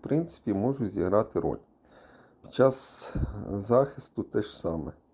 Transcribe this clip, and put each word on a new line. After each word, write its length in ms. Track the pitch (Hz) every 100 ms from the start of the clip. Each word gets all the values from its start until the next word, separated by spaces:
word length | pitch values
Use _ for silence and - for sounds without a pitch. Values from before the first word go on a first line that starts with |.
принципі, 520 | - 147 165 - -
можуть 380 | 98 117 135 107
зіграти 480 | 98 87 104 107 90
роль. 180 | 78 57 - _ _ - - - - _
Під 120 | -
час 600 | - 131 127 - - - - - 104 -
захисту 760 | 101 104 120 139 - - -
те 180 | - 110
ж 180 | - -
саме. 320 | 85 82 76 - _